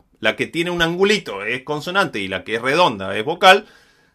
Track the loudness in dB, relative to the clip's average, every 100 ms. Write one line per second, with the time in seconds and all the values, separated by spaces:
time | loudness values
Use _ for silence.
0 | _ -2 -2 0 -4 -2 -2 0 0 2
1 | 2 2 -2 -8 -6 -6 -4 -6 -2 0
2 | 0 -2 -4 -4 -4 -4 0 2 2 0
3 | -6 -6 -4 4 6 6 2 -20 _ _
4 | _